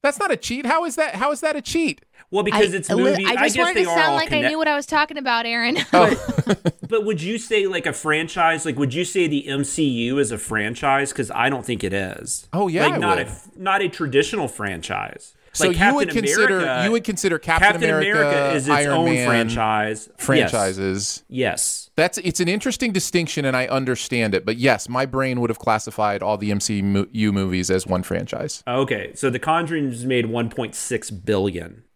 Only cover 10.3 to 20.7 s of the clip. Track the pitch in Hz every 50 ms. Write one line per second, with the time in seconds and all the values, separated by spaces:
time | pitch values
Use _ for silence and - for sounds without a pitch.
10.3 | 110 101 - - 110 107 104 110 117 - - 139 135 139 139 139 - - 123 104
11.3 | - - 120 135 143 127 - - 120 101 - 92 95 98 95 90 - - - -
12.3 | - - - - - 175 208 185 156 175 226 - 349 - 170 175 170 151 131 110
13.3 | - - - - _ - 185 190 190 196 196 180 - - 170 143 123 139 - -
14.3 | - 208 151 123 - - 107 101 92 85 82 - 98 - 50 - - - - -
15.3 | _ _ _ _ - - - 185 175 165 190 202 277 285 269 170 156 226 208 -
16.3 | - 214 214 - 196 185 170 131 127 127 180 202 226 233 - - 202 - - 190
17.3 | 170 156 - 170 160 165 185 202 196 170 170 160 160 156 156 - - 151 147 143
18.3 | 143 143 139 139 139 143 131 143 147 143 147 143 139 160 165 165 160 123 123 120
19.3 | 117 117 113 113 117 117 113 110 110 107 107 107 110 107 - - - - - -
20.3 | 135 151 113 82 - 113 101 95